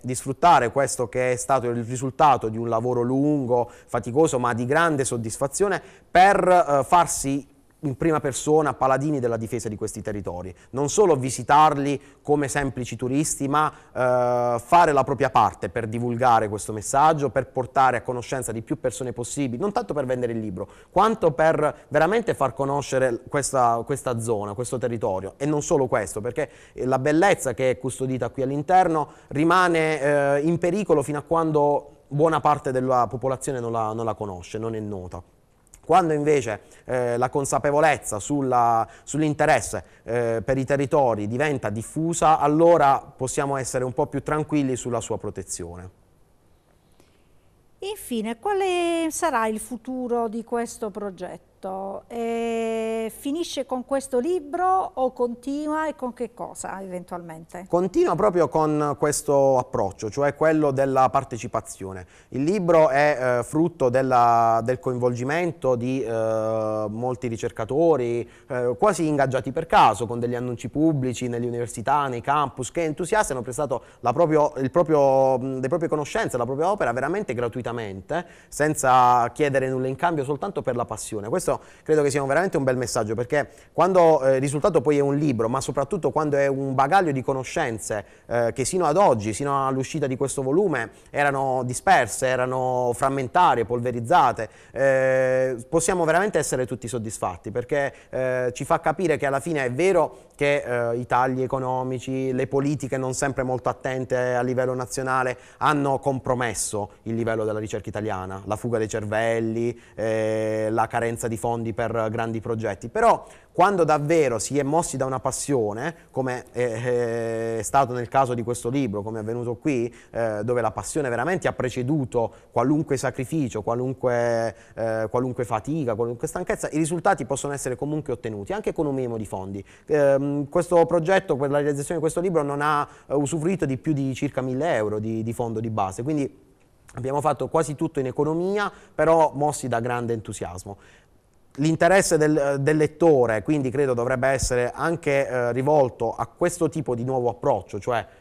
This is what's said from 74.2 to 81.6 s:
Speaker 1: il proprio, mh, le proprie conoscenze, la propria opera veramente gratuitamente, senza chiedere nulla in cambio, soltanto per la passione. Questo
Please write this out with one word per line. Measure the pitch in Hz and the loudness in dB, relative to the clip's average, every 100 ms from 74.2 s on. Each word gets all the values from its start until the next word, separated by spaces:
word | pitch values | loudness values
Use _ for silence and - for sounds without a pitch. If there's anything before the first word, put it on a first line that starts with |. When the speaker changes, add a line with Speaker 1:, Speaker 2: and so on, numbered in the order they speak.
| 165 151 147 131 | 4 4 2 0
Speaker 1:
il | 131 | 0
proprio, | 175 156 151 139 135 135 131 | 2 4 4 4 4 4 2
mh, | 135 131 | -2 -4
le | 131 | -2
proprie | 165 160 | -2 -2
conoscenze, | 151 143 - 190 127 | -2 -2 -4 -4 -2
la | 120 | -4
propria | 139 170 | -2 -2
opera | 202 131 | 0 -2
veramente | 120 139 196 202 | 0 -2 -4 -4
gratuitamente, | 117 120 127 117 117 107 95 - 160 170 - - | -4 -4 -4 -8 -6 -8 -10 -6 -6 -8 -16 -14
senza | - 151 151 131 127 123 123 117 | -2 0 2 4 6 8 6 2
chiedere | - 147 135 131 | 0 0 2 0
nulla | 131 131 | -2 -4
in | 135 | -2
cambio, | 175 156 | -2 0
soltanto | 131 143 202 147 | -2 -4 -6 -6
per | 135 | -4
la | 120 117 | -4 -6
passione. | 110 - 107 104 | -8 -8 -8 -4
Questo | 139 147 123 | -4 -2 -4